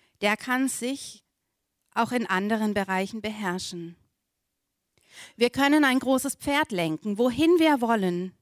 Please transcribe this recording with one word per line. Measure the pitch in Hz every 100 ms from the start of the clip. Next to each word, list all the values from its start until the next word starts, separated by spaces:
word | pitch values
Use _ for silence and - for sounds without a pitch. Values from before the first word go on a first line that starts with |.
| _ _
der | 208 214
kann | - 254 262
sich | - 240 277 - - _ _ _ _ _ _ _
auch | - 226
in | 247 226
anderen | 185 202 220 214
Bereichen | 202 190 185 196 220
beherrschen. | 214 214 196 180 - 175 170 175 _ _ _ _ _ _ _ _ _ _ _ - - -
Wir | 240
können | 262 285 302
ein | 277 254
großes | 240 262 277 -
Pferd | - 285 311
lenken, | 185 165 156 214 202
wohin | 247 240 330 349
wir | 320 277
wollen | 233 226 185 175 185 _